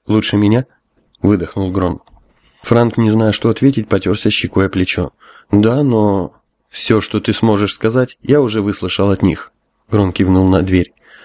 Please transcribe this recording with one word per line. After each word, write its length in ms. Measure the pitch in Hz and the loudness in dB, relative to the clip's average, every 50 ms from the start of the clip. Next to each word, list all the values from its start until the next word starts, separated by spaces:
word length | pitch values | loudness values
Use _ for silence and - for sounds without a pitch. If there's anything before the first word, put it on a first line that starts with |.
| _ | _
лучше 300 | - 107 110 107 - 104 | -2 -2 0 0 0 0
меня?» 280 | 101 104 101 113 127 131 - _ _ _ _ _ _ _ _ _ _ | 2 2 2 2 0 0 -4 _ _ _ _ _ _ _ _ _ _
выдохнул 500 | - 101 104 87 85 - - 101 95 92 | 0 2 2 0 -2 -4 -6 -6 -4 -4
Грон. 280 | 92 95 92 87 78 - _ _ - - _ _ _ _ _ _ _ _ | -2 -2 -2 -2 -4 -6 _ _ -20 -20 _ _ _ _ _ _ _ _
Франк, 360 | - - 117 117 120 113 - | -2 0 2 2 2 2 0
не 140 | 120 113 107 | 0 0 2
зная, 220 | 107 113 110 110 101 | 2 2 2 0 0
что 160 | - - 117 | 0 0 -2
ответить, 400 | 110 - 131 139 135 117 107 - | 0 2 2 0 2 0 -2 -2
потерся 400 | 101 95 - 90 104 - - 107 | -2 -2 0 -2 -2 -2 -2 -2
щекой 380 | - - - - - 95 95 | -2 -2 -4 -2 -2 0 0
о 20 | 95 | 0
плечо. 420 | - 95 92 - - 95 85 - - _ _ - - - _ - | 0 -2 -2 -2 -4 -6 -6 -6 -8 _ _ -20 -20 -20 _ 0
«Да, 320 | 101 104 107 113 123 147 147 | 2 2 4 2 2 0 0
но 520 | 131 117 110 104 104 98 98 87 - - _ _ _ _ _ _ _ | 2 2 2 2 2 0 -2 -4 -6 -10 _ _ _ _ _ _ _
все, 320 | - - - - 113 104 | -18 -6 -2 0 0 0
что 180 | - - - 104 | 0 -2 -6 -4
ты 140 | - - 104 | -4 -4 -2
сможешь 400 | - 117 110 104 101 104 98 - | 0 0 0 2 2 0 -4 -4
сказать, 440 | - - 110 120 127 127 - - _ | -4 -4 -2 0 0 -2 -2 -6 _
я 200 | - 117 139 147 | -2 0 2 2
уже 200 | 131 113 107 110 | 2 0 -2 -2
выслушал 480 | 98 101 98 - - 90 - - 98 101 | -2 -4 -4 -4 -6 -6 -2 0 0 0
от 140 | 95 - 101 | 0 0 0
них», 280 | 92 - - - - _ _ _ _ _ _ _ - | 0 -2 -2 -8 -16 _ _ _ _ _ _ _ -4
Грон 220 | 107 104 98 92 87 | 0 0 0 0 0
кивнул 340 | - 95 92 92 92 95 | 0 0 2 2 2 4
на 140 | 92 92 87 | 2 2 2
дверь. 320 | 92 92 92 90 87 - _ _ _ _ - - - | 0 0 0 0 -2 -2 _ _ _ _ -20 -20 -20